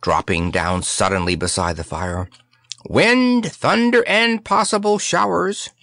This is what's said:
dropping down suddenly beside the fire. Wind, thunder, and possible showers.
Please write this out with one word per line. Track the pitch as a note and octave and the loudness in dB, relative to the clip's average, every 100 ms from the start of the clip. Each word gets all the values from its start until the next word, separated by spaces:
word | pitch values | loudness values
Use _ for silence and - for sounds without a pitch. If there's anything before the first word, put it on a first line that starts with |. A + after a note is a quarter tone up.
dropping | - D#2 - F2 E2+ | 2 0 0 -2 0
down | F2+ E2+ F2+ | 0 0 -2
suddenly | E2+ - G2 F#2+ F2 F2 | -2 0 0 0 0 -2
beside | F2 F2+ F2 E2 | -2 -2 -2 -2
the | |
fire. | E2 D#2 F2+ F2 F2+ _ _ _ _ - - | -6 -6 -6 -6 -8 _ _ _ _ -20 -4
Wind, | G2 G3 B3 B3+ B3 A3 | 0 4 4 4 2 0
thunder, | - C3+ G3+ A#3 A#3+ - | -4 0 2 4 2 2
and | G3 A#3 A3+ - | 2 2 0 0
possible | G3+ G#3 G#3+ G#3 G#3 | 0 2 0 0 0
showers. | - F3 G#3 F3 F3+ G#3 - _ | 0 0 0 0 -2 -4 -10 _